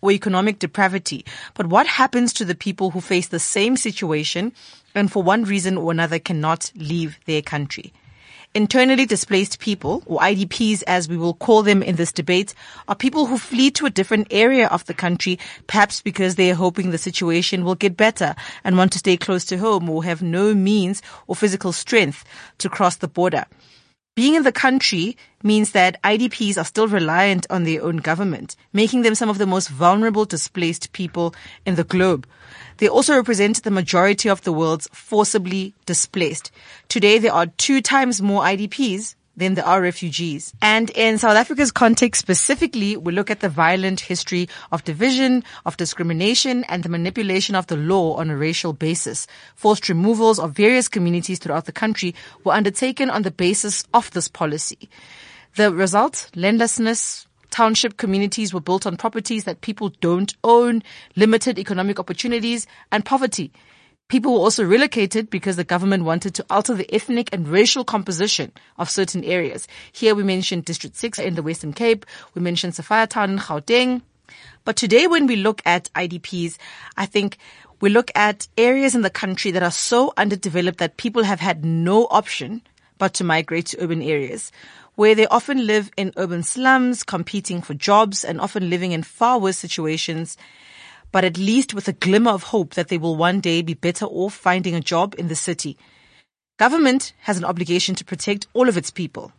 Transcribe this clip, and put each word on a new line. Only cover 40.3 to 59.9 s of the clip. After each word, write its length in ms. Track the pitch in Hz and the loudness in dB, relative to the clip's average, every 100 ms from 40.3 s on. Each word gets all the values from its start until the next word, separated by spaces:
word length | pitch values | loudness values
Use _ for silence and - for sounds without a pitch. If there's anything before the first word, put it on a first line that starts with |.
| 147 - - | -6 -10 -2
And 260 | 214 220 226 | 2 2 0
in 280 | - 226 220 | 2 2 2
South 180 | 233 214 | 6 6
Africa's 340 | 247 277 285 | 4 2 0
context 480 | - 233 233 240 - | 4 4 6 2 0
specifically, 760 | - 185 - 277 320 240 202 208 | 0 0 0 0 0 -2 -2 -2
we 160 | 160 | -2
look 180 | 175 202 | -2 -2
at 100 | 214 | -2
the 100 | 202 | -4
violent 500 | 143 165 185 190 185 | 2 2 4 0 -4
history 480 | - 180 - 180 175 - - | -4 -6 -4 -4 -4 -8 -8
of 120 | 165 | -6
division, 600 | - 151 240 254 262 254 - - - | -6 0 0 2 2 2 0 -10 -8
of 100 | - | -6
discrimination, 880 | 170 - 170 165 196 247 269 247 | -6 -4 -4 0 0 0 0 -2
and 180 | 247 180 | -4 -6
the 60 | 170 | -4
manipulation 640 | 170 170 185 190 185 196 | -4 -4 -4 -2 -2 0
of 120 | 190 180 | -2 -2
the 100 | 160 | -4
law 400 | 151 190 165 151 | 0 2 2 -2
on 140 | 160 | -4
a 60 | 147 | -2
racial 360 | 156 160 175 | -2 -2 -6
basis. 540 | 147 156 170 - - - - - | -4 -4 -4 -6 -8 -12 -16 -20
Forced 360 | _ 208 214 - | _ 0 0 0
removals 480 | 165 196 226 226 214 | 0 2 2 2 2
of 140 | 165 | -2
various 360 | 143 208 254 240 | 2 4 4 0
communities 500 | 214 175 175 165 185 | -2 0 0 -4 -8
throughout 280 | 196 233 - | -4 -6 -6
the 60 | |
country 420 | - 220 214 180 165 - - | -6 -4 -2 -6 -8 -18 -8
were 80 | - | 0
undertaken 580 | 185 202 202 262 254 262 | 2 2 0 -4 -2 -2
on 120 | 233 | 0
the 80 | 196 | -4
basis 540 | 156 180 208 208 196 - | 0 0 0 -2 -6 0
of 180 | 247 - | 0 0
this 160 | 185 165 | -6 -8
policy. 600 | - 160 151 - - - - - - - - _ - | -6 -6 -4 -8 -10 -18 -20 -20 -20 -20 -20 _ 2
The 160 | 208 | 2
result, 580 | 170 190 190 262 - - | 4 0 2 0 -2 -14
landlessness. 920 | 175 185 220 226 - 220 226 - - - _ _ | -4 0 2 0 0 -2 -2 -4 -10 -16 _ _
Township 460 | - 226 220 240 208 | 2 2 4 -2 -2
communities 560 | 214 196 202 214 214 | -2 0 0 -2 -6
were 80 | 180 | -6
built 260 | 156 185 202 | -2 -2 -2
on 100 | 175 | -4
properties 480 | - 233 214 226 | -4 -4 -6 -6
that 160 | 202 175 | -6 -8
people 300 | - 208 208 | -8 -6 -6